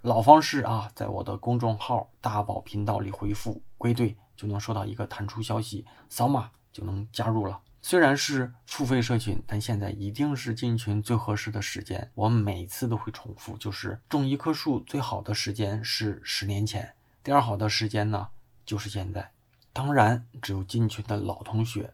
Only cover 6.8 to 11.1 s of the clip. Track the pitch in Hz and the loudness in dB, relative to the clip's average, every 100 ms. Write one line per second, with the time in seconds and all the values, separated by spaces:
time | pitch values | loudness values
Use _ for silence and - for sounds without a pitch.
6.8 | 98 98 107 - 110 110 98 - _ - | -6 -6 -6 -2 0 0 0 -6 _ -12
7.8 | - 180 143 139 - 135 123 - - - | 2 6 8 6 2 0 -2 -6 -10 -2
8.8 | 127 127 117 117 - - - 104 113 104 | 2 2 2 0 2 -2 0 -4 -2 -2
9.8 | 98 104 101 107 147 135 120 113 120 117 | -2 -4 -6 -2 0 0 -4 -2 0 0
10.8 | 107 104 104 | 0 0 2